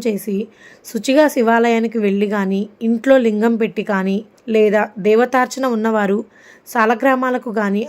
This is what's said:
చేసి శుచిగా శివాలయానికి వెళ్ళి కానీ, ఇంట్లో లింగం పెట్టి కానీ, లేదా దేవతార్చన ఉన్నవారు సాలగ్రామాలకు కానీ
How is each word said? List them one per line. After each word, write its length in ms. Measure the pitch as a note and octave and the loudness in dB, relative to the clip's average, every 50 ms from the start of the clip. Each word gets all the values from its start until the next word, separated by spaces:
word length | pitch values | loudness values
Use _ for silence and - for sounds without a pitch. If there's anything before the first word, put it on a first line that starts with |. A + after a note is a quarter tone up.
| A#3 | -2
చేసి 280 | A#3+ G#3 F#3+ - A3 G3 F#3+ A3+ - - - - - - - - | -4 -4 -4 -4 -6 -6 -6 -6 -8 -12 -20 -20 -20 -20 -20 -14
శుచిగా 420 | - - A3+ G#3 - C4 D4+ D4+ | -10 -10 -6 -2 0 2 4 4
శివాలయానికి 720 | D4 D4+ C#4 A#3 A3+ A#3 A#3 A#3 A#3 A#3 A3+ A3+ A3+ A3+ A#3 | 2 2 0 2 2 2 2 2 2 2 0 0 -2 -2 -2
వెళ్ళి 280 | G#3 G3+ G3 G3+ G#3 | 0 0 0 0 0
కానీ, 340 | G3+ G#3 G3+ G3 F#3+ G3 G3 G#3 G#3+ - - | -2 -2 -2 -2 -2 -2 -2 -4 -6 -8 -6
ఇంట్లో 340 | A3+ A3+ A#3 A3+ A3 C4+ C4+ | -4 -2 -2 0 2 4 4
లింగం 380 | C4 A#3+ A3+ G#3 G#3 A3 A#3 A#3 | 4 4 2 0 0 0 0 0
పెట్టి 280 | G#3+ A3+ G#3 - - G3 | 0 -2 -4 -4 -6 -4
కానీ, 340 | - G3+ F#3+ F#3+ F#3+ G3 G3+ A3 - _ _ _ - | -2 -2 -2 0 -2 -2 -4 -6 -10 _ _ _ -2
లేదా 340 | A3 A3 G#3+ G#3 G3 G#3+ G#3 G#3+ - G#3 | 2 2 2 2 2 0 0 -2 -4 -2
దేవతార్చన 680 | F3+ G#3 G#3+ A3 B3 A#3+ A#3+ B3+ B3+ G#3+ - B3+ C4+ | 0 2 2 2 2 2 2 0 0 -2 -2 -4 -2
ఉన్నవారు 540 | C4 A#3 A3 G#3+ A3+ A3 G#3+ G3+ F#3+ G3+ G#3+ A3+ - _ - - - - - _ | -2 -2 -2 0 0 0 0 0 0 -2 -2 -4 -8 _ -20 -20 -20 -20 -20 _
సాలగ్రామాలకు 840 | - - B3 A3 A3 A#3+ A3 C4 C#4 C4 B3+ C4 B3+ B3 B3+ B3 B3 | -6 -2 0 2 2 2 2 2 0 2 0 0 -2 -4 -4 -6 -6
కానీ 300 | G3+ A3 G#3 G3 G3 G3+ A3+ | -4 -4 -2 -2 -2 -4 -4